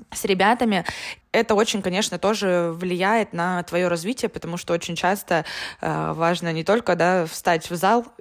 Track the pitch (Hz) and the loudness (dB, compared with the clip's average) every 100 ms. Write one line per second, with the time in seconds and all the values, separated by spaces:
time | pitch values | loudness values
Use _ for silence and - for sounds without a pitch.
0 | - - 196 185 202 240 233 190 - - | -12 -6 -2 2 4 4 2 0 -2 -8
1 | - - - 220 233 208 226 202 185 185 | -12 -14 -2 0 2 2 2 0 -2 -2
2 | 220 175 196 208 196 180 170 165 180 180 | -2 -2 0 0 2 2 0 -2 -4 0
3 | 190 226 202 170 180 180 170 175 180 170 | 2 2 0 -2 -2 -2 -2 0 2 0
4 | 185 262 220 - 170 170 - 170 - 165 | -2 -4 -4 -4 -8 -8 -2 -2 -2 -2
5 | 180 202 - 165 - - - - 160 156 | 0 0 0 -2 -2 -10 -12 -6 -4 -2
6 | 156 156 165 170 170 160 160 226 - 170 | -2 0 0 0 -2 -2 2 2 2 2
7 | 175 185 160 - 185 165 - 170 190 233 | 4 2 0 -2 0 0 0 0 4 2
8 | 233 - | 0 -16